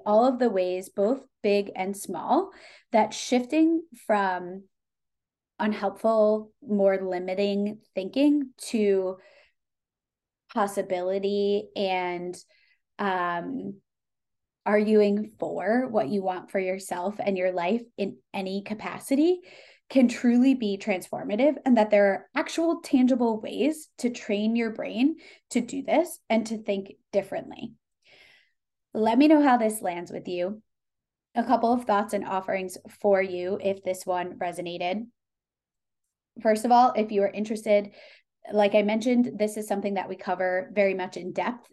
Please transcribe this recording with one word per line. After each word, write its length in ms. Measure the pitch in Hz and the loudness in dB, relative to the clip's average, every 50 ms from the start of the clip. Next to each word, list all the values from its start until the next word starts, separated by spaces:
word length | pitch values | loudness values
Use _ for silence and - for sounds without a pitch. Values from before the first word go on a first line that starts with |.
| - | 0
all 200 | 208 208 214 240 | 2 4 6 6
of 140 | 262 254 233 | 4 4 2
the 120 | 247 233 | 0 0
ways, 380 | 202 185 180 180 180 185 196 - | 2 0 0 0 -2 -4 -6 -6
both 320 | - - 202 208 269 269 - _ _ _ - | -2 0 0 0 0 -2 -6 _ _ _ 0
big 280 | 208 202 202 202 202 - | 2 2 2 0 -2 -6
and 200 | 190 190 196 196 | -6 -6 -6 -6
small, 540 | 196 - - 185 156 - - 214 302 392 - - - - - - - _ _ | -8 -8 -10 -8 -6 -2 2 2 2 2 0 -6 -18 -20 -20 -20 -20 _ _
that 240 | - 220 214 - - | 2 2 2 0 -2
shifting 680 | - - - 247 247 247 - 302 311 320 320 330 330 330 - - - - | -8 -4 -2 0 0 0 0 2 4 4 4 4 0 -2 -6 -14 -10 -4
from 580 | - 214 208 196 190 185 180 180 175 180 196 196 _ _ _ _ _ _ _ _ _ _ _ _ _ _ _ _ _ _ - | -2 0 0 0 0 -2 -4 -6 -10 -12 -14 -16 _ _ _ _ _ _ _ _ _ _ _ _ _ _ _ _ _ _ -2
unhelpful, 920 | 208 214 208 208 208 190 196 - - 220 226 220 214 214 214 214 214 214 _ _ - | -2 -2 0 -2 -2 -4 -4 -2 0 2 4 4 4 4 4 2 -2 -6 _ _ -6
more 320 | 240 208 202 196 196 190 190 | -2 0 4 4 4 4 2
limiting 800 | 190 190 180 180 180 185 185 190 202 202 202 202 202 208 214 214 _ _ _ | 0 -4 -4 -4 -4 -4 -2 0 0 0 0 0 -2 -4 -6 -8 _ _ _
thinking 560 | 196 190 190 - 262 285 294 294 294 277 254 - | -8 -6 -4 0 2 4 4 4 2 0 -4 -8
to 600 | - - - - 220 214 202 196 190 185 185 190 185 - _ _ _ _ _ _ _ _ _ _ _ _ _ _ _ _ _ _ _ _ _ _ _ _ - - | -14 -8 -4 -2 0 2 2 2 2 0 -2 -6 -8 -14 _ _ _ _ _ _ _ _ _ _ _ _ _ _ _ _ _ _ _ _ _ _ _ _ -8 -4
possibility 1160 | 233 208 202 202 - 233 - 190 180 180 185 190 196 196 202 202 202 202 202 202 202 208 - - | -2 -2 -2 -2 -4 -4 -4 -4 -4 -2 -2 -2 -2 -2 -2 -2 0 0 0 0 -2 -4 -6 -6
and, 600 | - 202 190 185 185 180 180 175 175 175 180 175 - - _ _ _ _ _ _ _ _ _ _ - | -4 -4 -2 -2 -2 -4 -4 -6 -6 -8 -10 -10 -12 -16 _ _ _ _ _ _ _ _ _ _ -6
um, 760 | 208 196 185 180 175 175 175 175 175 180 175 170 190 202 196 - _ _ _ _ _ _ _ _ _ _ _ _ _ _ _ _ - | -4 -2 -2 -2 -2 -2 -4 -4 -6 -6 -8 -8 -10 -10 -12 -14 _ _ _ _ _ _ _ _ _ _ _ _ _ _ _ _ -2
arguing 680 | 202 214 214 214 214 214 214 208 202 202 208 214 220 - - | 0 2 2 4 4 4 4 4 4 2 0 -4 -6 -10 -8
for 500 | - 160 170 170 175 196 220 247 254 240 | -8 -6 -6 -4 -2 0 0 0 0 0
what 200 | 220 214 220 - | -2 -2 -2 0
you 140 | 208 196 190 | -2 -2 -2
want 280 | 190 185 180 - - | -2 -4 -6 -6 -6
for 80 | - 202 | -4 -4
yourself 580 | 190 185 185 190 190 - 190 180 175 196 202 - | -2 -4 -4 -6 -8 -8 -8 -6 -6 -6 -6 -4
and 200 | - 202 196 185 | -4 -2 -2 0
your 120 | 180 185 | 0 -2
life 320 | 180 180 170 175 214 240 240 - _ | -2 -2 0 0 -2 -2 -4 -8 _
in 200 | - 202 196 - - _ _ - | -8 -6 -6 -8 -10 _ _ -10
any 280 | 196 190 190 190 202 202 | -8 -6 -6 -6 -6 -8
capacity 800 | - 214 214 - 180 180 190 - - 277 269 302 349 359 359 359 - - - - - - _ _ - | -8 -10 -10 -10 -10 -12 -10 -4 -2 2 2 4 4 2 0 -4 -10 -20 -20 -20 -20 -20 _ _ 0
can 180 | - 269 240 | 4 4 4
truly 480 | 226 233 - - 240 240 240 247 269 262 | 4 4 2 2 4 4 6 6 4 4
be 240 | 254 226 202 196 196 | 2 0 -4 -4 -4
transformative, 760 | - 220 196 180 - - - - 160 180 202 208 262 302 294 - - | -4 -4 -4 -4 -4 -8 -10 -8 -6 -4 0 2 2 2 2 2 2
and 120 | 269 240 | 4 4
that 140 | 220 214 214 | 4 4 4
there 160 | 214 202 202 | 4 4 4
are 200 | 196 190 185 - _ - | 4 2 0 -6 _ -4
actual 440 | 277 311 - - - 330 330 339 330 | -4 -4 -4 -2 -2 0 0 -2 -2
tangible 600 | - - - 254 254 247 262 247 247 233 220 214 | -2 2 4 4 6 4 4 4 2 0 0 -2
ways 480 | - - - 190 220 285 311 - - - _ - | -6 -6 -4 -2 0 0 -2 -2 -8 -18 _ -6
to 120 | - 240 | -4 -4
train 440 | 240 - - - 208 202 214 220 226 | -4 -6 -4 -4 -2 0 0 0 0
your 160 | 233 233 226 | 0 -2 -2
brain 460 | 220 - - 180 190 214 254 302 320 - - - - _ _ - | -4 -6 -8 -8 -2 2 2 2 2 -2 -8 -20 -20 _ _ -4
to 100 | - 240 | -2 -2
do 220 | 247 - - 277 269 | -2 -2 -6 -8 -2
this 380 | - 208 277 339 339 - - _ - | 0 2 2 2 0 -4 -12 _ -2
and 180 | 226 226 220 | 0 0 0
to 120 | - 226 214 | -2 -6 -8
think 340 | - - 202 196 196 196 - _ _ _ - | -6 -6 -6 -6 -6 -10 -14 _ _ _ -2
differently. 600 | 202 190 - 175 170 - - - - - - - _ _ _ _ _ _ _ _ _ _ _ _ _ _ _ _ _ _ _ _ _ _ _ - | -2 -2 -2 -4 -10 -10 -10 -12 -14 -14 -14 -14 _ _ _ _ _ _ _ _ _ _ _ _ _ _ _ _ _ _ _ _ _ _ _ -6
Let 240 | 226 214 220 233 247 | -2 0 2 4 6
me 80 | 294 | 6
know 160 | 302 320 294 294 | 8 8 6 6
how 140 | 277 247 | 6 4
this 260 | 233 220 220 214 214 - | 4 4 0 -2 -2 -4
lands 300 | 185 175 175 175 - - | -6 -6 -6 -8 -10 -10
with 160 | 175 175 - | -10 -8 -6
you. 340 | 180 175 175 185 214 214 - _ _ _ _ _ _ _ _ _ _ _ _ _ - | -4 -4 -4 -4 -6 -8 -14 _ _ _ _ _ _ _ _ _ _ _ _ _ -4
A 80 | 240 226 | -4 0
couple 300 | 226 254 226 240 226 247 | 2 2 2 2 2 0
of 120 | 247 - | 0 0
thoughts 280 | - 208 202 208 208 - | 0 0 0 0 -2 -4
and 120 | 202 - | -6 -4
offerings 520 | - 196 190 185 - 190 190 190 185 - - - 220 - _ | -4 -6 -6 -4 -4 -4 -6 -6 -8 -10 -14 -18 -20 -10 _
for 200 | - 208 196 190 | 2 2 4 4
you 380 | 190 190 180 180 180 180 196 202 | 2 0 -4 -6 -6 -4 -6 -4
if 220 | - 196 196 196 - | -2 -4 -4 -4 -4
this 240 | 185 185 185 - | -6 -6 -6 -6
one 320 | 190 180 180 180 180 - - | -4 -4 -4 -4 -6 -8 -8
resonated. 680 | 185 175 170 170 175 175 175 175 175 175 190 208 240 240 _ _ _ _ _ _ _ _ _ _ _ _ _ _ _ _ _ _ _ _ _ _ _ _ _ - | -8 -8 -6 -6 -8 -8 -8 -6 -4 -4 -4 -6 -8 -10 _ _ _ _ _ _ _ _ _ _ _ _ _ _ _ _ _ _ _ _ _ _ _ _ _ -2
First 240 | - 226 214 214 - | 0 0 2 2 2
of 60 | 240 | 4
all, 220 | 240 240 247 247 - | 6 6 6 6 4
if 160 | 214 214 214 | 0 -2 0
you 120 | 220 196 196 | 0 0 0
are 80 | 196 | 0
interested 600 | - 202 214 214 226 208 - 226 208 208 208 - - - - - - _ _ _ _ _ - - 202 | 0 -4 -6 -4 -6 -4 0 2 2 2 2 -2 -8 -20 -20 -20 -20 _ _ _ _ _ -12 -2 0
like 220 | 214 208 202 214 | 2 2 4 4
I 80 | 214 202 | 4 4
mentioned, 500 | 202 220 226 220 254 247 240 247 226 - 202 | 2 0 0 0 2 2 2 2 0 0 -2
this 180 | 214 214 214 | -2 -2 -2
is 100 | 220 214 | -4 -6
something 280 | 214 202 196 196 202 196 | -4 -4 -4 -4 -4 -4
that 140 | 190 180 - | -4 -6 -6
we 80 | 190 | -10
cover 540 | 190 - - 180 175 185 185 180 185 190 - 185 | -8 -6 -4 -2 -2 0 0 -2 -2 -4 -2 0
very 200 | 202 202 196 196 | 2 2 2 2
much 220 | 190 180 185 - | -2 -4 -8 -8
in 160 | 180 175 180 175 | -10 -10 -8 -6
depth 380 | 196 175 208 240 240 - _ | -4 -4 -4 -6 -8 -12 _